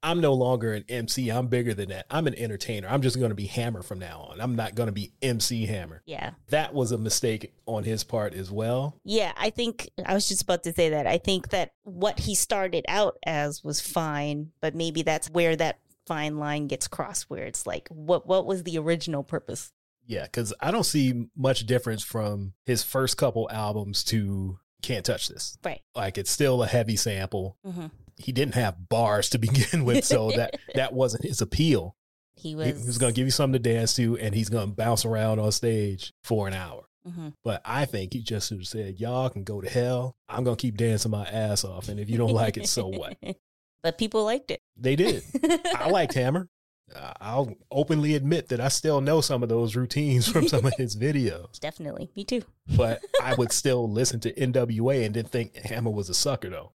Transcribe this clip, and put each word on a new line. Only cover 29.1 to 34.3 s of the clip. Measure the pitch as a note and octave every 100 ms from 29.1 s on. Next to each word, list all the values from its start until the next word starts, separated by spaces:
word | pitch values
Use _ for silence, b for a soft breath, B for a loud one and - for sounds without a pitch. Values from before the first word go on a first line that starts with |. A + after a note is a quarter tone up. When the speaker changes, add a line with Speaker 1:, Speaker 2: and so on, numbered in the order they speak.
| G#2 -
Speaker 1:
to | B2+
<laughs> | A2
begin | C3+ A2 E3+
with, | B2+ A#2+ -
so | B2+ A2
that, | G#2+ A#2 - -
Speaker 2:
<laughs> |
Speaker 1:
that | - C3
wasn't | F#2+ C3 A2
his | D#3+ C3
appeal. | G#2+ - D#3+ B2 E2+ - _ _ _ _
Speaker 2:
He | D#3+
Speaker 1:
He, |
Speaker 2:
was | D3+ B2+
Speaker 1:
he | C#3+ A#2+
was | A2+
gonna | B2
give | A#2 C3
you |
something | B2+ C#3 C3
to | A#2
dance | A#2 A2+ -
to, | A#2 A2+
and | G#2+